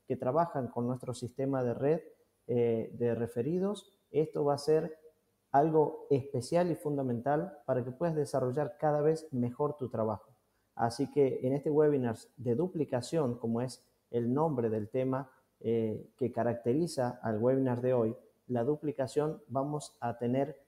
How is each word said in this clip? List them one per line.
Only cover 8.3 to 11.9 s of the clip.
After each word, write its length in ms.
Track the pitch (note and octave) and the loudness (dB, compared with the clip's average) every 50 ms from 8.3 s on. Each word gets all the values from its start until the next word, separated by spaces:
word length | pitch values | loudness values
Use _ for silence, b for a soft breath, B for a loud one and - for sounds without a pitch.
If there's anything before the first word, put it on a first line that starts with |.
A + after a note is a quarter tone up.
| - C3 B2+ B2+ B2+ D3+ D3 D3 - - | 0 0 0 0 0 -2 -2 -4 -4 -2
cada 220 | D#3 D3+ D3 D3 | 0 2 2 4
vez 280 | D3 D#3 D#3+ D#3 - - | 4 2 2 0 -4 -4
mejor 440 | C3+ A#2+ A#2+ A#2+ B2 - D3 C#3+ - | -2 -2 -2 -2 0 -2 -2 -2 -2
tu 120 | - B2+ A2+ | -4 -8 -4
trabajo. 460 | - A2 A2 A2 G#2 - - - _ _ _ _ _ _ _ _ _ | -2 -2 0 0 -2 -4 -8 -18 _ _ _ _ _ _ _ _ _
Así 340 | - - A#2 - - C#3 B2+ | -2 -2 -2 0 -2 -4 0
que 360 | - D3 C#3 B2+ A2+ - - | 4 4 4 4 2 0 0
en 60 | B2+ | 0
este 180 | C3+ C#3+ - D#3+ | 0 0 0 2
webinar 460 | C#3+ D3+ D3+ D3+ | 4 4 4 4